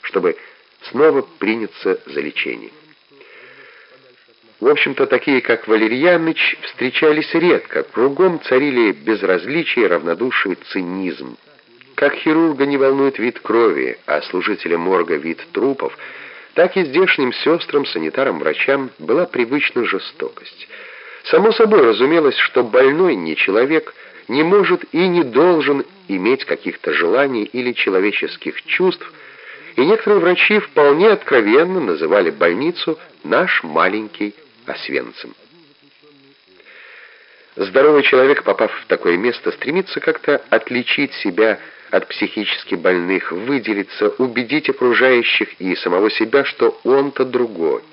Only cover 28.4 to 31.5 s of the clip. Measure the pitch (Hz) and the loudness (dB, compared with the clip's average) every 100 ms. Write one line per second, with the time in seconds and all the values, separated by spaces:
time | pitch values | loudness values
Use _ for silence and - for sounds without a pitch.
28.4 | - - - - 185 175 - - - - | -12 -12 -6 0 0 -2 -14 -20 -20 -20
29.4 | - - - - 143 220 - 202 170 175 | -20 -20 -8 -2 2 2 4 2 4 2
30.4 | - 208 - - 143 147 214 196 - 131 | 2 2 0 4 4 6 4 4 2 2
31.4 | 104 | 4